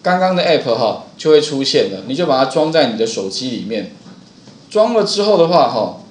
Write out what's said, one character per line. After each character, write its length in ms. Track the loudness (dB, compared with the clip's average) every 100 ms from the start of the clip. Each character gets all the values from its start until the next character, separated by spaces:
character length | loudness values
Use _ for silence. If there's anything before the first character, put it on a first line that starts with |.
刚 180 | 0 0
刚 160 | 0 0
的 80 |
app 300 | 2 0 0
哈 300 | 0 0 -2 -12 -6
就 140 | 4
会 100 | 4
出 240 | 4 -4
现 280 | 0 0 0
了， 80 | -6 -8
你 80 | -4
就 100 | 0
把 180 | 0
它 60 | 0
装 220 | -2 0
在 160 | 0 0
你 100 | 0
的 80 | -4
手 240 | -4 -8
机 220 | -8 -8
里 140 | -8 -6
面。 280 | -8 -8 -16 -20 -20 -20 -20 -20 -20 -4
装 240 | 0 2 2
了 80 |
之 180 | 0 0
后 160 | 2 4
的 120 | 4
话 200 | 4 2
哈 280 | 0 -4 -8 -20